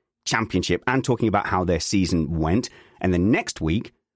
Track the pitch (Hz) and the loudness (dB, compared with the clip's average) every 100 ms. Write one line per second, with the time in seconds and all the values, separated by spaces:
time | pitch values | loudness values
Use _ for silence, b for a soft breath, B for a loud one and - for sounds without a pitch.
0 | _ _ - 117 107 92 - 87 - 131 | _ _ -2 0 2 -2 0 -2 0 -2
1 | - 120 110 101 - 95 87 87 - 101 | 0 0 2 0 0 0 0 0 0 0
2 | 90 87 76 80 80 95 - B B B | 2 0 0 0 0 0 -2 B B B
3 | 95 87 95 139 - - 80 90 - _ | -2 2 2 2 -2 -4 -2 -2 -4 _
4 | _ | _